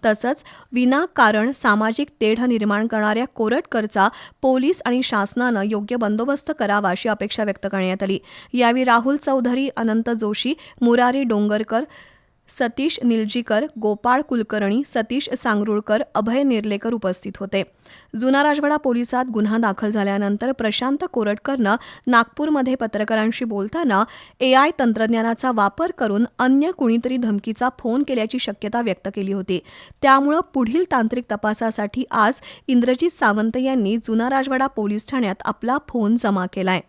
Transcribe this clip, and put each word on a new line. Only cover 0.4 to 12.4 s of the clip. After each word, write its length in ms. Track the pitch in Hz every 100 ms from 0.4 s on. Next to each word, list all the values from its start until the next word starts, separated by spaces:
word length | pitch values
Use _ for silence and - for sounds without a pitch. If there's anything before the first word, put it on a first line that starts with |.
| - - -
विनाकारण 760 | 247 247 269 349 - 226 214 226
सामाजिक 560 | 277 240 208 220 226 285 _
तेढ 200 | 214 226
निर्माण 440 | 247 226 208 202 226
करणाऱ्या 400 | 220 214 214 254
कोरटकरचा 800 | - 214 262 - 233 214 208 202 - - _
पोलीस 400 | 269 262 277 359
आणि 180 | 254 247
शासनानं 600 | 254 220 202 - 247 220
योग्य 340 | 202 214 208 240
बंदोबस्त 560 | 214 214 240 277 - 302
करावा, 320 | 208 208 196
अशी 180 | 185 226
अपेक्षा 360 | 208 202 -
व्यक्त 220 | 208 196 196
करण्यात 360 | 196 185 190
आली. 160 | 190 196 - - -
यावेळी 300 | 247 233 254
राहुल 320 | 254 233 240 285
चौधरी, 520 | - 269 247 247 277 -
अनंत 340 | 226 220 226
जोशी, 420 | 233 214 214 247 311 - -
मुरारी 400 | 233 240 247 269
डोंगरकर, 600 | 254 208 208 208 220 226 302 - - _ _ _